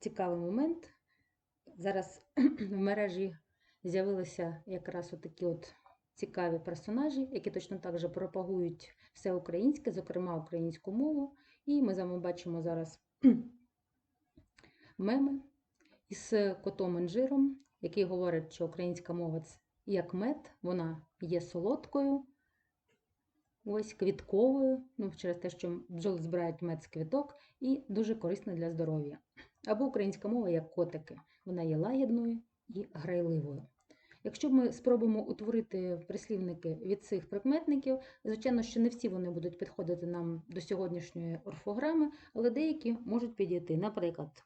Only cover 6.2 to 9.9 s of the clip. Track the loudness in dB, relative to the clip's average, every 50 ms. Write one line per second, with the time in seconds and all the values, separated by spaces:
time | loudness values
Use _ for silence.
6.2 | -8 -6 -2 -2 0 0 0 -2 -2 -6 -8 -8 -6 -2 0 0 0 0 0 -2
7.2 | -2 -2 -4 -4 -4 -4 -4 -4 -6 -6 -8 -6 -4 -4 -2 -2 -2 -4 -2 -4
8.2 | -6 -4 -4 -4 -4 -2 0 0 0 -2 -4 -6 -12 -20 -20 _ -20 _ _ -4
9.2 | -2 -2 0 0 -2 -2 0 2 4 4 4 2 0 -4